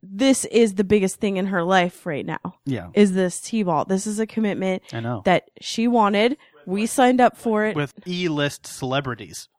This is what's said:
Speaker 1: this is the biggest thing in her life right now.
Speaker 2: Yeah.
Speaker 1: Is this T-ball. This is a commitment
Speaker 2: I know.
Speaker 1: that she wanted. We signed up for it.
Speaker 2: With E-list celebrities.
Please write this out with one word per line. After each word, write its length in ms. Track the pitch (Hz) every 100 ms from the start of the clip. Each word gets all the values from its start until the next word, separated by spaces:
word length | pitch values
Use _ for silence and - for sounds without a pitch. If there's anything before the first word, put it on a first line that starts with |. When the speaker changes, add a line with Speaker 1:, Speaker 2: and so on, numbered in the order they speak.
Speaker 1:
this 420 | 185 196 269 262 -
is 280 | 226 233
the 100 | 190
biggest 320 | 190 214 190 -
thing 180 | 208 190
in 80 | 196
her 160 | 190
life 400 | 170 190 175 -
right 220 | 180 143 98
now. 300 | 156 - _ -
Speaker 2:
Yeah. 220 | 123 87
Speaker 1:
Is 200 | 202 208
this 260 | 185 185 -
T-ball. 460 | - 226 185 156 -
This 200 | 190 214
is 120 | 208
a 80 | 220
commitment 560 | - 214 165 185 185 -
Speaker 2:
I 80 | 117
know. 220 | 113 117
Speaker 1:
that 260 | 143 175 _ -
she 260 | - - 233
wanted. 480 | 240 208 202 233 294 _ _ -
We 180 | 196
signed 380 | 220 - 254 254
up 160 | 247 -
for 260 | 233 214
it. 100 | 214
Speaker 2:
With 200 | 160 143 - 185
E-list 600 | 180 180 147 143 - -
celebrities. 840 | - 131 135 135 113 104 - -